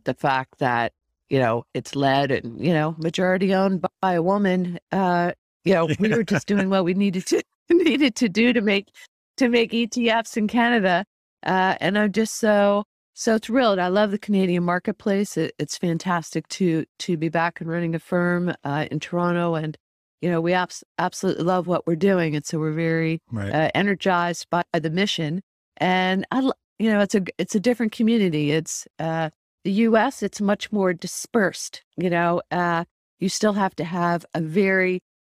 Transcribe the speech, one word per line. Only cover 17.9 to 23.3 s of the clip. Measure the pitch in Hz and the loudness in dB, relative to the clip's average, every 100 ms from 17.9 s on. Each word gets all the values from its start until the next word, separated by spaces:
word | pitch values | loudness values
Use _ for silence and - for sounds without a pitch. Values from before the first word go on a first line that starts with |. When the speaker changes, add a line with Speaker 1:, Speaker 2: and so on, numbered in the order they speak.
Speaker 1:
a | 165 | -4
firm, | - 180 175 175 180 - | -2 0 0 0 -2 -4
uh, | 143 147 - | -4 -4 -4
in | 151 | -6
Toronto. | - 175 175 175 170 | -6 -2 0 0 0
And, | 160 156 - _ _ _ _ | -2 -4 -10 _ _ _ _
you | 175 | -2
know, | 165 | 0
we | 170 | 0
abs-, | 180 175 - - - | 0 -2 -8 -10 -4
absolutely | 175 - 190 - | -4 -2 -2 0
love | 165 185 175 | 0 0 0
what | 165 - | -2 -2
we're | |
doing. | 165 196 180 165 | 0 2 2 2
And | 151 - | -2 -4
so | 160 | -4
we're | 156 | -2
very, | 156 165 165 160 165 - | -2 0 0 0 -4 -6